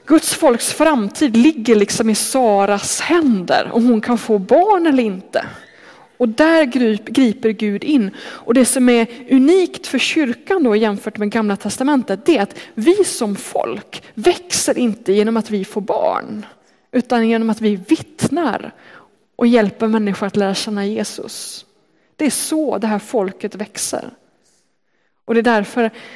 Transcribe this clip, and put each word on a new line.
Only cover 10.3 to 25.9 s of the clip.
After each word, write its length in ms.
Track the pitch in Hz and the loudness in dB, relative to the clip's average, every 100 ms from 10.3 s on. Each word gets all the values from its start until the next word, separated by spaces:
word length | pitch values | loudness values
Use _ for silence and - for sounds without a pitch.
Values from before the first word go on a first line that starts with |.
| 240 - 392 | -4 -2 0
då, 120 | 254 208 | 2 2
jämfört 420 | 220 202 - 214 | 0 -2 -8 -6
med 140 | 208 | -4
Gamla 240 | 226 214 196 | -2 -2 -2
testamentet, 720 | 208 - 262 285 226 196 - | -4 -4 0 0 0 -4 0
det 120 | 285 | 0
är 40 | |
att 140 | 202 - - | 0 -6 -16
vi 220 | - 226 403 359 | -4 2 2 2
som 300 | - 220 196 | -2 -4 -4
folk 680 | - - - 208 - - - | -6 -6 -4 -6 -12 -20 -18
växer 640 | - 214 349 - - - 254 | -2 0 0 -2 -4 -2 0
inte 360 | 240 202 - | 0 -2 0
genom 240 | 202 214 226 | 2 2 0
att 120 | 220 | -2
vi 160 | 208 190 | -4 -4
får 160 | - | -6
barn, 640 | 202 - - - - 214 208 _ _ _ _ | -4 -2 0 -2 -6 -12 -14 _ _ _ _
utan 380 | 254 - 240 226 | -4 0 0 2
genom 200 | 226 226 | 0 0
att 120 | 220 | 0
vi 140 | 220 202 | -2 -2
vittnar 960 | - 320 - - - 302 339 - - - - - _ _ _ - | 0 0 -2 -6 -4 -2 -2 -4 -8 -18 -20 -20 _ _ _ -2
och 120 | 240 | 2
hjälper 400 | 240 208 - 226 | 4 2 -2 -2
människor 400 | 220 208 190 196 | 0 -2 -4 -4
att 80 | 208 | -2
lära 200 | 196 190 | -2 -2
känna 300 | - 208 202 | -6 -6 -4
Jesus. 800 | 214 214 - - - - - - _ _ _ _ - | -4 -6 -10 -14 -12 -14 -16 -20 _ _ _ _ -4
Det 100 | 302 | -4
är 40 | |
så 480 | - - 311 294 202 | -2 -4 -2 -2 -2
det 100 | 220 | -2
här 120 | 208 | -4
folket 560 | - 247 190 - 208 190 | -2 -4 -4 -6 -12 -10
växer. 540 | 208 - - - - 247 _ _ _ _ _ _ _ _ _ _ - | -12 -8 -6 -6 -10 -20 _ _ _ _ _ _ _ _ _ _ -4
Och 80 | |
det 60 | 233 | 0
är 40 | |
därför 480 | 226 220 202 - 226 | 2 0 0 -2 -2